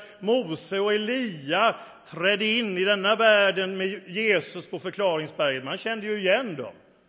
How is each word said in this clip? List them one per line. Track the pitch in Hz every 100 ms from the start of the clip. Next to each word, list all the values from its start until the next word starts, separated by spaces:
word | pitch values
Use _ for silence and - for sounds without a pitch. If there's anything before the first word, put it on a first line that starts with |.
| - -
Mose | 190 254 180 160 - 196
och | 208
Elia | 214 214 262 240 160 139 175 220 175 - - -
trädde | 160 180 202
in | 214 226 220 180
i |
denna | 190 202 196 220
världen | 226 208 196 180 185 190
med | 190 196 185
Jesus | 180 220 185 - 180 -
på | 170
förklaringsberget. | 180 185 196 156 156 - 147 131
Man | 131 190
kände | 220 226 208
ju | 214
igen | 185 214 247 143
dem. | 110 92 _ _